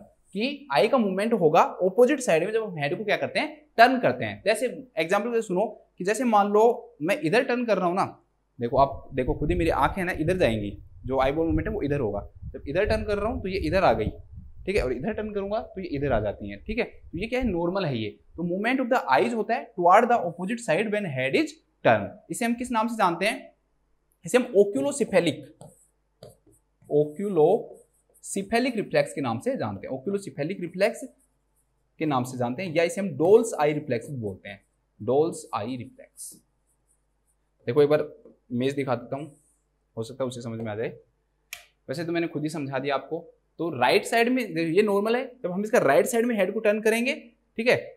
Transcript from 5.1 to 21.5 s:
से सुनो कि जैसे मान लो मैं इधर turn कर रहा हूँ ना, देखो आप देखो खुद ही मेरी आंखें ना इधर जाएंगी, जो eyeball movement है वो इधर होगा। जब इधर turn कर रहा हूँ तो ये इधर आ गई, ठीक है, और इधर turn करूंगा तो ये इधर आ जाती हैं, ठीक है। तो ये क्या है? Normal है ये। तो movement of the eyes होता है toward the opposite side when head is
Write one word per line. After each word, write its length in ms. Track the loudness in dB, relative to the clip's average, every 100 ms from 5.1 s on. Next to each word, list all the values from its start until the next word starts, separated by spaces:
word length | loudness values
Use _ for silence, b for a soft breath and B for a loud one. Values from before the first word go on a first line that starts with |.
| 0 0
से 80 | -2
सुनो 220 | -2 -2 -2 -6 _ -8
कि 60 |
जैसे 200 | -4 -2 2
मान 220 | 4 4
लो 140 | 6 4 4 -4 -6
मैं 180 | -2 -2
इधर 220 | 2 2
turn 220 | 2 -2 0
कर 120 | 0
रहा 100 | 0
हूँ 80 | 0
ना, 100 | -2 -6 _ _ _ -8
देखो 180 | -2 2
आप 320 | 2 0 -8
देखो 200 | -4 -2 0
खुद 160 | 0
ही 60 | 0
मेरी 120 | 0
आंखें 320 | 2 0 0
ना 80 | -4
इधर 240 | -2 -2 2
जाएंगी, 340 | 2 2 -4 -10 -16 -14 -4
जो 140 | 0
eyeball 260 | 0 0 0
movement 220 | 0 -2
है 60 |
वो 80 | -4
इधर 160 | -2 -2
होगा। 280 | -2 -4 -8 -14 -14
जब 180 | -12 -6
इधर 180 | -2 0
turn 180 | 0
कर 140 | -2 -2
रहा 140 | -2
हूँ 100 | -4
तो 60 | -4
ये 120 | -4
इधर 240 | -2 2
आ 80 | 4
गई, 160 | 2 0 -6 -14 -18 -18 -12 -4
ठीक 100 | -2
है, 60 |
और 100 | 0
इधर 200 | -2 -4
turn 180 | -4 -6
करूंगा 280 | -6 -4 -6
तो 220 | -6 -12
ये 60 | -8
इधर 220 | -4 0
आ 80 | 0
जाती 280 | -2 -6 -8
हैं, 140 | -12
ठीक 140 | -8 -6
है। 60 |
तो 340 | -6 -8 -12 -8
ये 100 | -6
क्या 120 | -2
है? 80 | -2
Normal 380 | 0 -2 -2 -2
है 120 | -4
ये। 120 | -6 -8 _ -8
तो 80 | -4
movement 360 | -2 0 0
of 60 | 0
the 120 | 0 4
eyes 220 | 4 4 0
होता 200 | -2 -4
है 160 | -6
toward 360 | 2 8 8 8
the 120 | 2
opposite 400 | 0 -4 -6 -4
side 280 | 0 0 0
when 200 | -2 -4
head 240 | -2 0 0
is 140 | 0